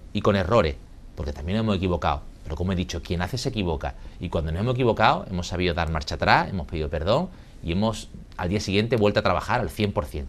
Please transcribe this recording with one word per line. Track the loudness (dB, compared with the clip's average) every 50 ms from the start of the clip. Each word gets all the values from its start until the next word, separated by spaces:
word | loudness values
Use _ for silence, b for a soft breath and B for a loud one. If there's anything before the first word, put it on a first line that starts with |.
| -10 -6 -4
y | 0
con | 2 4 4
errores, | 4 4 4 4 4 4 4 0 -4 -10 -18 -18 -18 -18 -14 -10
porque | -8 -6 -6 -6
también | -6 -4 -2 0
nos | 0 2
hemos | 2 2
equivocado. | 2 2 0 0 2 2 0 0 -2 -4 -10 -14 -12 -10
Pero | -8 -4
como | -2 -2 0
he | 0
dicho, | 0 -2 -2 -4 -6 -4
quien | -4 -2 -2
hace | -2 -2 -4
se | -4 -4 -2
equivoca, | -2 -2 0 0 -2 -2 -4 -6 -8 B B B B B
y | -6 -4
cuando | -2 -2 -2 -2
nos | -2 -2
hemos | 0 0 2
equivocado | 2 4 2 4 6 6 4 4 2 0 -4
hemos | -4 -4 -4
sabido | -2 0 0 2 2 2
dar | 2 0 0
marcha | 0 -2 -2 -4 -4
atrás, | 0 4 6 6 6 4 2
hemos | -2 -6 -6
pedido | -4 -4 -4 -2 -2
perdón | -2 -2 0 2 2 2 0 -4 B B B B B B
y | B -2 0
hemos | 0 0 0 -2 -4 -8 -12 -14 -16 -18 -14 -8
al | -4 -2 -2
día | -2 -2
siguiente | 0 2 2 2 2 4 4
vuelto | 4 4 4 4 4
a | 4
trabajar | 2 2 2 0 0 0 0
al | 0 -2
cien | -2 0 0 0
por | 0 -2 -4
cien | -4 -4 -8 -8